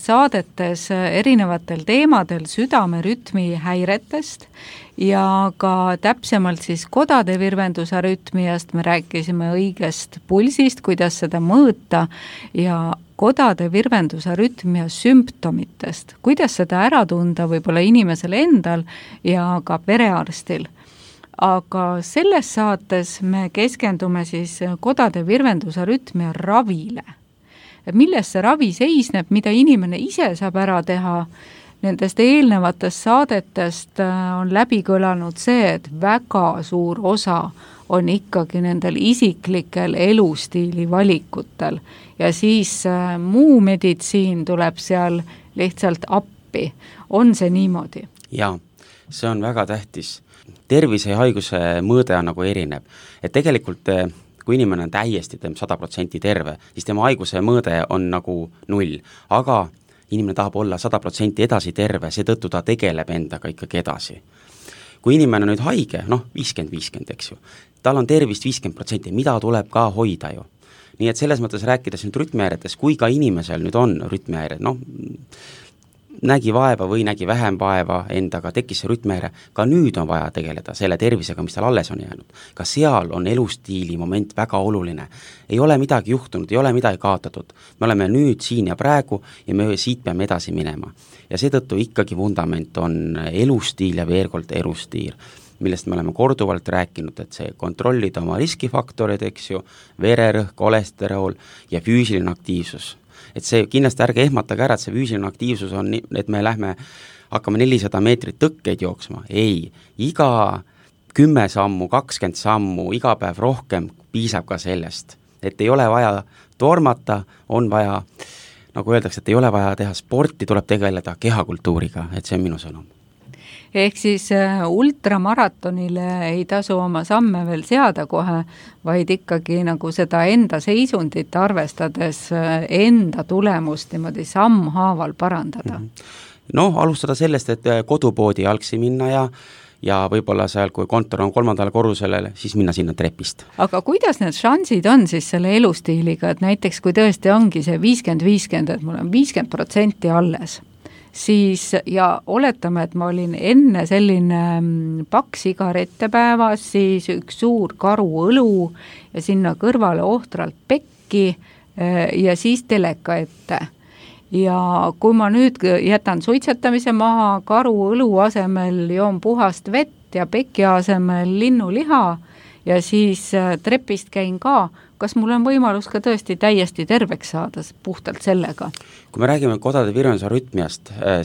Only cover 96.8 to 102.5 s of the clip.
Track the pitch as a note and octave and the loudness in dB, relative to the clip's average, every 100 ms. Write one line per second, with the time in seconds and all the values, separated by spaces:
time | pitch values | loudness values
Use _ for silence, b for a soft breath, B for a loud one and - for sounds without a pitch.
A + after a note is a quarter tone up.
96.8 | F2 - D#2+ - E2 - D#2 - E2+ E2+ | -4 -8 -12 -12 -16 -12 -14 -10 -10 -2
97.8 | B2 B2+ G2 - E2+ F2+ E3 - B2+ - | 0 0 -2 -4 -4 -2 -4 -4 -4 -4
98.8 | - - G#2+ G2+ G2+ - - F#2+ - b | -6 -4 -4 -4 -6 -10 -12 -12 -12 b
99.8 | b - G2 A#2 A2+ A2 G2 - G#2+ A2 | b -4 0 4 2 2 -4 -2 0 2
100.8 | G#2 - G2+ G2 F#2+ G2 B B B E2+ | -2 -8 -6 -4 -4 -6 B B B -6
101.8 | A2 A#2+ A2+ G2 F2+ F2 - | 0 2 2 0 -2 -6 -6